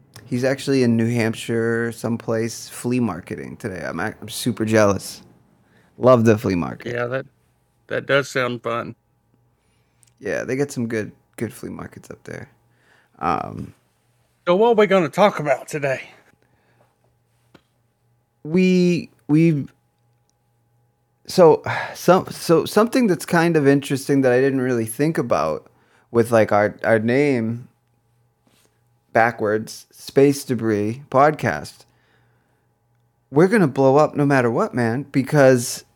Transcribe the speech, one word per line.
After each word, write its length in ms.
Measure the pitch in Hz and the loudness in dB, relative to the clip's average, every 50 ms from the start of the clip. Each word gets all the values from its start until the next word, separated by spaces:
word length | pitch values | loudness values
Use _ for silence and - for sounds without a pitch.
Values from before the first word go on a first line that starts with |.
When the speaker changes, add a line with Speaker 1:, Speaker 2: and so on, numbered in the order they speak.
| _ _ - - - | _ _ -20 -20 -14
Speaker 1:
he's 180 | - - 123 127 | -8 -6 -4 -2
actually 400 | 131 139 139 - - 139 135 127 | -2 -4 -4 -4 -2 0 2 2
in 140 | 120 117 | 2 2
New 120 | 113 113 113 | 2 0 0
Hampshire, 840 | 120 120 110 113 113 - - - 117 117 113 117 117 113 117 117 113 | 0 0 -2 -2 -4 -6 -6 -6 -4 -2 -2 -2 -2 -2 -4 -6 -8
someplace 760 | - - 113 117 113 - - 117 113 113 117 110 - - - | -8 -6 -6 -6 -6 -6 -4 -4 -4 -4 -6 -8 -12 -16 -16
flea 300 | - - - 120 123 127 | -14 -10 -6 -4 -2 -2
marketing 580 | 123 107 87 80 - - 107 - 69 64 65 | -2 -2 -4 -6 -10 -12 -12 -12 -12 -14 -16
today. 280 | - - 113 95 87 76 | -12 -12 -12 -10 -10 -10
I'm 140 | 65 69 80 | -10 -8 -8
ac-, 160 | 92 107 - - | -8 -8 -10 -12
I'm 80 | - 107 | -16 -14
super 360 | - - - 127 110 - 110 | -12 -8 -6 -6 -4 -4 -2
jealous. 580 | 107 110 110 107 101 98 95 - - - - - _ _ _ _ _ _ _ _ _ _ _ _ _ _ | 2 4 4 4 4 2 0 -4 -12 -18 -18 -20 _ _ _ _ _ _ _ _ _ _ _ _ _ _
Love 280 | - 117 123 127 120 110 | 0 4 4 4 6 6
the 120 | 113 110 | 4 2
flea 200 | 107 - 104 98 | 2 0 -2 -2
market. 360 | 87 78 64 - - - 117 120 | -2 -4 -6 -10 -12 -12 -10 -8
Speaker 2:
Yeah, 140 | 120 120 | -8 -8
that, 200 | 120 127 135 135 _ _ _ _ _ _ _ _ _ _ _ _ | -6 -8 -8 -10 _ _ _ _ _ _ _ _ _ _ _ _
that 200 | - 110 127 120 | -8 -8 -8 -4
does 220 | - 135 139 139 - | 0 0 0 0 -2
sound 360 | - 135 127 123 120 120 - | -4 -4 -4 -4 -6 -8 -8
fun. 320 | 117 117 117 110 - 113 _ _ _ _ _ _ _ _ _ _ _ _ _ _ _ _ _ _ _ _ _ _ _ _ _ | -6 -6 -6 -8 -10 -12 _ _ _ _ _ _ _ _ _ _ _ _ _ _ _ _ _ _ _ _ _ _ _ _ _
Speaker 1:
Yeah, 240 | - 101 82 62 57 | -10 -8 -6 -6 -6
they 140 | 69 127 | -6 -4
get 160 | 131 143 143 - | -4 -4 -6 -4
some 160 | - 117 113 | -6 -6 -4
good, 240 | 117 110 104 107 - _ _ _ _ | -4 -6 -6 -8 -12 _ _ _ _
good 160 | - 117 107 - | -10 -10 -10 -10
flea 180 | - - 90 | -12 -16 -14
markets 400 | 92 85 82 - - - - - | -14 -14 -16 -16 -18 -20 -20 -20
up 140 | - - _ | -20 -20 _
there. 260 | - - - - - _ _ _ _ _ _ _ _ _ _ _ _ _ - | -18 -16 -16 -16 -20 _ _ _ _ _ _ _ _ _ _ _ _ _ -8
Um, 540 | - 85 80 53 - 52 55 55 - - - _ _ _ _ _ _ _ _ _ _ _ _ _ - | -6 -4 -4 -4 -6 -8 -12 -14 -14 -16 -18 _ _ _ _ _ _ _ _ _ _ _ _ _ -2
Speaker 2:
So 120 | - 175 | 0 0
what 140 | 185 220 240 | 2 2 2
are 40 | 233 | 4
we 140 | 208 214 202 | 2 2 2
gonna 200 | 196 190 175 139 | 2 0 0 0
talk 300 | - - 196 208 - - | 0 2 2 2 2 0
about 300 | 151 143 131 - - - | -2 -4 -4 -4 -4 -10
today? 420 | - 156 139 139 131 127 - - - _ _ _ _ _ _ _ _ _ _ _ _ _ _ _ _ _ _ _ _ _ _ _ _ _ _ _ _ _ _ _ _ _ _ _ _ _ _ _ _ _ _ _ _ _ - | -10 -6 -4 -4 -6 -6 -8 -16 -20 _ _ _ _ _ _ _ _ _ _ _ _ _ _ _ _ _ _ _ _ _ _ _ _ _ _ _ _ _ _ _ _ _ _ _ _ _ _ _ _ _ _ _ _ _ -10
Speaker 1:
we, 680 | 151 156 180 185 185 185 180 180 175 175 160 - - _ _ _ - | -2 0 2 2 4 4 4 2 2 0 -2 -4 -10 _ _ _ 0
we've, 440 | 147 156 165 170 160 143 - - _ _ _ _ _ _ _ _ _ _ _ _ _ _ _ _ _ _ _ _ _ _ _ _ _ _ _ _ _ _ _ - | 2 4 4 4 2 0 -4 -8 _ _ _ _ _ _ _ _ _ _ _ _ _ _ _ _ _ _ _ _ _ _ _ _ _ _ _ _ _ _ _ -4
so, 360 | - - 180 160 147 - - 120 117 - | 2 6 8 8 6 6 2 -4 -6 -6
<sighs> 160 | - - - | -8 -10 -12
some, 320 | - - - 175 185 - - | -6 2 2 2 2 2 -4
so 340 | - - - - 170 156 - | -12 -8 0 2 2 2 2
something 400 | - - 214 214 233 - 262 247 214 | 2 2 0 0 2 2 2 2 2
that's 180 | 175 139 - | 0 -2 -2
kind 300 | - - 170 165 175 170 | -2 0 2 2 2 2
of 100 | 160 143 | 2 4
interesting 540 | 139 139 143 135 - 147 127 - - 143 139 | 4 4 4 2 -2 -6 -4 -2 0 0 2
that 120 | 131 127 120 | 2 4 4
I 80 | 123 | 4
didn't 200 | 131 139 135 135 | 2 2 0 -2
really 260 | 127 127 127 120 113 | -2 -2 -2 -2 -2
think 320 | 110 - - 143 156 165 170 | -4 -4 -4 -2 -2 -2 -2
about 500 | 143 117 110 82 73 80 76 - - _ _ _ _ _ _ _ _ _ - | -2 -2 -2 -2 -2 -2 -4 -6 -10 _ _ _ _ _ _ _ _ _ 0
with, 180 | 117 113 107 | 0 0 4
like, 220 | 120 113 107 101 110 | 4 2 4 4 2
our, 240 | 104 104 104 - - - | 2 2 0 -2 -4 -2
our 160 | 92 113 113 | 0 0 2
name 680 | 107 117 120 135 147 147 139 123 113 110 117 117 123 - _ _ _ _ _ _ _ _ _ _ _ _ _ _ _ _ _ _ _ _ _ _ _ _ _ _ _ _ - | 2 0 0 0 2 0 0 -2 -2 -4 -6 -8 -12 -18 _ _ _ _ _ _ _ _ _ _ _ _ _ _ _ _ _ _ _ _ _ _ _ _ _ _ _ _ 0
backwards, 720 | 117 113 120 117 - 113 104 107 110 110 - - - - _ | 0 0 0 0 -2 -4 -2 -2 -2 -4 -8 -16 -20 -20 _
Space 540 | _ - - - - - 135 143 139 139 - | _ -20 -14 -4 2 4 4 4 4 0 -4
Debris 580 | - 131 113 113 113 110 101 104 107 117 135 147 - | -6 -6 -4 -2 -2 -2 0 -2 -4 -6 -8 -10 -2
Podcast. 760 | - 131 139 151 156 135 - 117 82 73 71 - - _ _ _ _ _ _ _ _ _ _ _ _ _ _ _ _ _ _ _ _ _ _ _ _ _ _ _ _ _ _ - 131 | 2 2 4 2 2 0 -4 -4 -4 -4 -8 -12 -18 _ _ _ _ _ _ _ _ _ _ _ _ _ _ _ _ _ _ _ _ _ _ _ _ _ _ _ _ _ _ -2 2
We're 160 | 139 170 190 | 4 4 6
gonna 180 | 214 226 180 | 6 4 2
blow 300 | 143 117 135 135 135 131 | 2 2 2 4 4 6
up 180 | 147 151 - - | 6 4 2 2
no 100 | - 147 | 0 0
matter 240 | 143 143 135 123 120 | 2 2 2 2 0
what, 220 | 113 151 208 214 - | 0 -2 -4 -4 -2
man, 280 | 123 120 113 110 135 143 | -2 -2 -2 -2 -4 -6
because 800 | - - 139 127 - - 151 139 131 131 123 120 - - - - _ _ | -4 -2 -2 -2 0 4 4 6 6 6 4 2 -2 -10 -12 -14 _ _